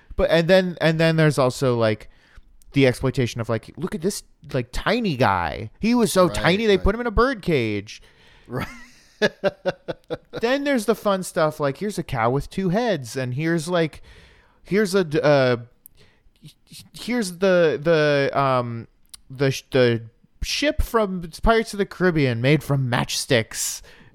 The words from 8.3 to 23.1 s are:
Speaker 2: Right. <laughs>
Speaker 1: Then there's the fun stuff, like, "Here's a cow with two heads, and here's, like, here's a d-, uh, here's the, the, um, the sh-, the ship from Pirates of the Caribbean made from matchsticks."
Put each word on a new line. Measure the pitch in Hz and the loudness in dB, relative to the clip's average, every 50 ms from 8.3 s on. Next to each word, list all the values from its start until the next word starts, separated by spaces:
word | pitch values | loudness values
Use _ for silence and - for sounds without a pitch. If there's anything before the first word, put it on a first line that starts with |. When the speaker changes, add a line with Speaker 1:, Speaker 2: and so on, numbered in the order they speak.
| - _ _ - | -20 _ _ -12
Speaker 2:
Right. | 120 127 - - - - - - - _ _ _ _ _ | -10 -8 -8 -10 -12 -16 -20 -20 -20 _ _ _ _ _
<laughs> | 208 208 - _ - 196 190 - - 185 175 - _ - 165 - _ - - - _ _ - - | -2 -2 -2 _ -4 -4 -4 -4 -6 -6 -6 -6 _ -12 -12 -12 _ -12 -12 -12 _ _ -8 -4
Speaker 1:
Then | - 233 262 285 285 | -2 -2 -2 -2 0
there's | 285 277 247 202 | 0 -2 0 0
the | - 214 | -2 -2
fun | - - 208 196 190 185 | -2 -2 -2 -2 -2 -4
stuff, | - - 180 160 156 151 - | -4 -2 0 0 0 0 -2
like, | 151 139 135 - | -4 -4 -4 -4
"Here's | 185 214 196 - | -6 -6 -6 -6
a | 160 | -8
cow | - - 123 113 117 | -6 -2 0 0 0
with | 127 143 - - | 0 0 -2 -4
two | - 190 196 185 | -6 -4 -2 -2
heads, | 165 220 247 240 196 151 131 113 - | 0 0 0 0 -2 -4 -6 -8 -8
and | 135 131 127 127 | -6 -6 -6 -4
here's, | 131 156 165 170 170 147 160 | -4 -2 0 0 -2 -2 -2
like, | 180 170 165 156 - - - - - - - - _ _ _ _ _ _ _ | -2 0 0 -2 -4 -10 -20 -20 -20 -20 -20 -20 _ _ _ _ _ _ _
here's | - 170 202 220 185 175 | -2 0 0 0 2 2
a | 196 185 | 0 0
d-, | 156 143 160 | 0 0 2
uh, | - 143 147 139 131 127 123 117 117 - _ _ - _ _ - - - _ _ _ _ _ _ - 151 - _ _ _ 160 - - - - | 4 4 4 6 4 4 2 0 -4 -10 _ _ -20 _ _ -20 -20 -20 _ _ _ _ _ _ -20 -20 -20 _ _ _ -20 -20 -20 -20 -18
here's | - - - 247 247 220 180 180 170 | -12 -6 -4 -2 -2 -2 -4 -4 0
the, | 190 196 185 180 175 160 131 107 | 2 2 4 4 4 4 2 0
the, | 147 165 170 156 151 147 147 139 139 135 - - | 0 2 2 4 4 4 2 2 2 0 0 0
um, | 139 135 131 127 123 120 117 113 110 - _ _ _ _ - - _ - | 2 2 2 0 0 -2 -6 -8 -10 -14 _ _ _ _ -20 -20 _ -16
the | 131 123 143 135 | -4 -2 0 0
sh-, | 131 - - _ | 0 -2 -4 _
the | - 135 123 120 117 113 117 110 - _ _ _ _ _ | 2 4 4 4 4 2 -2 -8 -20 _ _ _ _ _
ship | - - - - 285 294 302 - | -8 -6 -4 -2 -2 0 0 0
from | - - - 226 214 196 185 185 170 170 - - - | -2 0 0 0 0 0 -2 -6 -10 -12 -8 0 2
Pirates | 220 226 226 226 - - | 2 4 4 2 0 -4
of | 202 | -4
the | 202 | -4
Caribbean | - - - 175 185 170 156 143 131 120 113 | -4 -2 0 0 2 2 2 2 0 0 2
made | 120 135 151 156 - | 2 2 2 2 2
from | - 143 139 135 123 | 0 -2 0 0 0
matchsticks." | 120 123 143 - | -2 -2 -2 -2